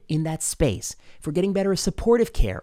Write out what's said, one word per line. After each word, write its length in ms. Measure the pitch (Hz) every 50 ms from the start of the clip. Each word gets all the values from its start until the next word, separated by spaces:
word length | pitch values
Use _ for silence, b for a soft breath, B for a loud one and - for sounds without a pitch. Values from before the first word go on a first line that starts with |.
| - -
in 140 | 156 156 160
that 180 | 160 160 160
space, 540 | - - - - 165 127 95 85 - - - b b b b b
if 80 | -
we're 60 | 156 147
getting 200 | 175 185 202 185
better 200 | 196 190 196 190
at 80 | -
supportive 520 | - 190 - - - 226 233 240 226 - -
care 300 | - - 101 92 -